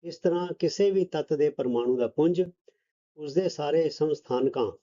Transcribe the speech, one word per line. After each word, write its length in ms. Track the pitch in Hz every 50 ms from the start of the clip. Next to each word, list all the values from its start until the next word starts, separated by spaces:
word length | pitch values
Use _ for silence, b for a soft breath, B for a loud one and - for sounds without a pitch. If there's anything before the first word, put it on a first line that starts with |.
| _
ਇਸ 140 | 170 165 -
ਤਰ੍ਹਾਂ 300 | _ 175 165 175 180 180 - _
ਕਿਸੇ 300 | - 165 - - 202 202
ਵੀ 140 | 196 190 180
ਤੱਤ 280 | 180 - 156 147 - 160
ਦੇ 160 | 147 147 151
ਪਰਮਾਣੂ 480 | 147 - 135 127 120 117 120 123 127 123
ਦਾ 100 | 120 113
ਪੁੰਜ 340 | - - 151 170 180 170 185 175 - _ _ b b b b b b _ _ _ _ 151
ਉਸਦੇ 300 | 151 147 135 - 190 180
ਸਾਰੇ 400 | - - 151 147 151 165 165 156
ਸਮਸਥਾਨਕਾਂ 800 | 151 - 151 156 147 - _ - 131 127 131 135 - 135 120 101 95 -